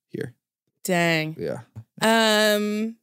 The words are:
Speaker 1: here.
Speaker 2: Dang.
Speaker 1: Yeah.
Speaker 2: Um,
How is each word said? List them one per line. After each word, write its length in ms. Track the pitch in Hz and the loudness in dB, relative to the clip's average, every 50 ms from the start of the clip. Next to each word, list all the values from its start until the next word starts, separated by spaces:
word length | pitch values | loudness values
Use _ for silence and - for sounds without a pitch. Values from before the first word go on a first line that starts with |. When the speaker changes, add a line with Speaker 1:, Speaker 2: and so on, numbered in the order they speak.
| _ _ | _ _
Speaker 1:
here. 260 | - - - 123 - _ _ _ _ _ _ _ _ _ _ | -10 -10 -10 -10 -12 _ _ _ _ _ _ _ _ _ _
Speaker 2:
Dang. 520 | 196 185 170 170 170 165 160 156 156 160 - | -2 0 2 2 2 2 0 0 -4 -6 -6
Speaker 1:
Yeah. 220 | 85 71 - - - - _ 113 - - _ - | -6 -6 -6 -6 -10 -14 _ -20 -20 -18 _ -2
Speaker 2:
Um, 960 | 214 220 226 226 220 220 214 208 214 208 208 208 208 208 208 208 220 226 226 - | 2 2 4 4 4 4 4 4 2 2 2 0 0 -2 -2 -4 -4 -6 -6 -12